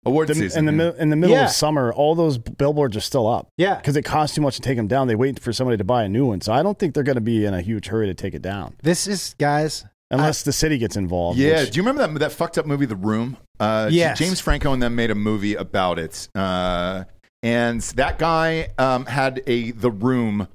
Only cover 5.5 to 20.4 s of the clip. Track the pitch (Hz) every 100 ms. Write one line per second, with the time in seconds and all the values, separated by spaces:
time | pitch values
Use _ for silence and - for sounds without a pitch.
5.5 | 107 127 110 95 123 104 107 135 95 -
6.5 | 120 190 202 180 151 143 127 107 113 104
7.5 | 92 90 110 - 113 104 87 98 78 90
8.5 | 98 82 - 147 175 196 190 - - 143
9.5 | 147 156 - - _ _ 127 151 151 143
10.5 | 131 156 143 113 107 92 87 87 117 143
11.5 | 160 123 117 214 285 208 151 147 - 170
12.5 | - 151 143 139 98 101 110 120 127 -
13.5 | - 104 110 110 165 165 113 165 185 -
14.5 | 147 147 131 120 120 117 104 104 107 104
15.5 | 104 92 104 92 85 80 - - 98 95
16.5 | 90 90 90 90 95 92 - _ _ 117
17.5 | 117 120 117 104 - 139 - 160 160 160
18.5 | 160 160 - 131 127 131 135 135 127 135
19.5 | 120 117 113 120 101 120 127 117 104